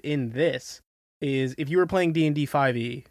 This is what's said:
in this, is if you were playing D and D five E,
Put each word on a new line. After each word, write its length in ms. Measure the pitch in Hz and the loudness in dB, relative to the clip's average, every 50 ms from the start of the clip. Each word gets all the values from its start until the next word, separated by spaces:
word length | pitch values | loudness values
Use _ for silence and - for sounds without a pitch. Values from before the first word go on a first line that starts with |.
| - | -4
in 260 | 147 147 143 127 113 | -4 -2 -2 -2 -4
this, 520 | 113 131 160 165 131 127 - - - - _ _ _ _ _ _ _ - | 0 0 0 0 0 -4 -10 -14 -18 -20 _ _ _ _ _ _ _ -6
is 320 | 151 139 135 135 131 127 131 | -4 -2 0 0 0 -2 -2
if 140 | - 151 135 | -6 -4 0
you 80 | 165 180 | 2 2
were 80 | 180 | 2
playing 260 | 170 190 185 180 165 | 4 2 2 2 2
D 140 | 160 165 160 | 2 2 2
and 80 | 151 147 | 2 2
D 80 | 151 143 | 0 0
five 320 | 131 - 143 135 131 120 | 0 2 2 2 2 0
E, 300 | 120 117 120 120 135 - _ | -2 -4 -6 -8 -10 -14 _